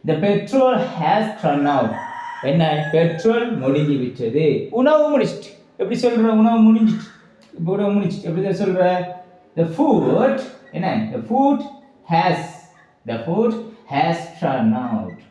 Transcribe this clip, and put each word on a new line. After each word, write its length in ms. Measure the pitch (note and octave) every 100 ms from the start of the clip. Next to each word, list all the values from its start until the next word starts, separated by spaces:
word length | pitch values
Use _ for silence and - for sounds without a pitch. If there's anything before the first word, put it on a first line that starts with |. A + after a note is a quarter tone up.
| D#3+
The 80 |
petrol 640 | D#3 G3+ G3+ - C4+ B3+ B3 - -
has 220 | D#3 G#3 A3 -
run 240 | D#3 C#3+ C#3+
out. 240 | C3+ A2+ - - - - -
என்ன? 480 | C3+ E3 D#3+ D3+ D3+
பெட்ரோல் 640 | D#3+ E3 - A3 A#3 A#3+ C3
முடிஞ்சு 400 | C3+ D3+ D3 C3
விட்டது. 680 | B2 - A2+ C#3 D#3 - -
உணவு 400 | A#3 C#4 D4+ D4
முடிச்சிட்டு. 380 | C#4+ G#3 - - - _ -
எப்படி 220 | G3 A#3+
சொல்ற? 180 | A#3+ A3+
உணவு 560 | A3+ A3 A3 A#3 A3
முடிஞ்சிட்டு. 420 | A3 A3 - - - _ _ _ -
இப்போ 120 | E3+
கூட 120 | G3+ G3+
முடிஞ்சுச்சு. 380 | G3+ F3 - E3
எப்படி 160 | E3
இதை 120 | G3 F#3
சொல்ற? 220 | G3 F3+ F3+ F3+ F3+ - - - _ -
The 80 | E3 -
foot, 640 | D4+ G#3 - - C4+ - - - - E3
என்ன? 120 | F#3 - -
The 80 | - -
foot 320 | A#3+ C#4 A3 - - - _ -
has, 280 | E3 F3+ - - - - _ _ _ -
the 80 | A2+
foot 280 | E3 F#3+ A#3 - - - -
has 240 | C#3 E3+ E3 - -
turned 340 | D#3+ - A2 B2 A#2+
out. 300 | G#2+ - - -